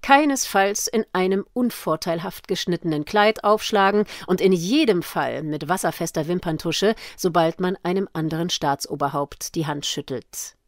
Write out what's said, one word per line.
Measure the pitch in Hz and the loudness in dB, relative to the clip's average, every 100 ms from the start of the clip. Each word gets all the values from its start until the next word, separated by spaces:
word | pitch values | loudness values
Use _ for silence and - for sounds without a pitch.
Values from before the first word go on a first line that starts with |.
keinesfalls | - 277 302 269 - 202 196 208 - | 6 6 6 0 0 2 2 0 -2
in | 220 214 | -2 -2
einem | 180 185 190 - | 0 2 0 -2
unvorteilhaft | - 247 - - 160 - 165 175 - - | -2 -2 -2 -4 -2 -2 -4 -4 -10 -6
geschnittenen | 185 - 170 170 151 151 | -4 -2 -2 0 -2 0
Kleid | 208 208 214 | 2 4 4
aufschlagen | 214 214 - 208 196 208 208 - - | 2 2 2 4 4 4 0 -4 -2
und | 185 | 2
in | 190 | 4
jedem | 185 170 277 294 180 | 4 2 2 4 2
Fall | 165 175 135 120 | 0 -4 -2 -4
mit | 151 151 147 | -6 -6 -2
wasserfester | 185 175 - 170 - 151 | -2 -2 -2 -4 -2 -2
Wimperntusche, | 180 180 156 170 156 202 226 - - | -2 -2 -4 -4 0 0 0 -8 -4
sobald | 185 170 165 - | 0 2 2 0
man | 185 190 | -4 -2
einem | 175 190 196 | -2 -2 -2
anderen | 165 160 160 170 | -4 -4 -2 -4
Staatsoberhaupt | - 151 139 - 143 143 143 143 - - | -2 0 -2 -4 -4 -2 -2 -4 -8 -8
die | 165 156 | -6 -4
Hand | 147 - | -4 -6
schüttelt. | - 139 127 - - - _ | -8 -6 -10 -10 -14 -14 _